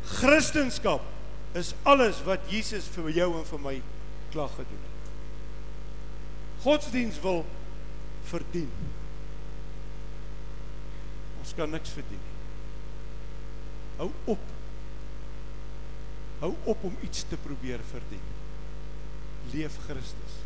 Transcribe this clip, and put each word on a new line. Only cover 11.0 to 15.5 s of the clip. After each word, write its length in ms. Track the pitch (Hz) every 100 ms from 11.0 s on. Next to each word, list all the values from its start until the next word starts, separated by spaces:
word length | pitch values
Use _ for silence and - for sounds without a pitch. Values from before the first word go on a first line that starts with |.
| - - - -
Ons 160 | - -
kan 160 | 151
niks 220 | 156 -
verdien 280 | - 135 101
nie. 160 | - - - - - - - - - - - - - - - - -
Hou 180 | - 175 -
op. 260 | - 208 - - - - - - - - - - -